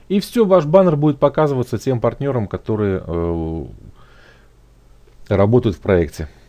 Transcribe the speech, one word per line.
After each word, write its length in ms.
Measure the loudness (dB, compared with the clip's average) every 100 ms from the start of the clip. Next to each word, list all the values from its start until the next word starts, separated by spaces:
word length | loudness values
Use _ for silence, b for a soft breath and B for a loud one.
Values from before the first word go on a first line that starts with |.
| b
И 100 | -4
все, 260 | -2 0 4
ваш 200 | 4 4
баннер 300 | 4 4 2
будет 220 | 0 2
показываться 600 | 0 2 0 0 -4 -4
тем 200 | -4 -2
партнерам, 480 | -2 -4 -4 -4 -4
которые, 540 | -6 -4 -2 0 -2
э, 640 | -4 -4 -2 -2 -4 -6 -10 -16 -20 -20 b b b b b _ _ _ _ -20 -20 -16 -4
работают 480 | 0 4 4 2 -2
в 40 |
проекте. 480 | 0 0 0 -6 -14 b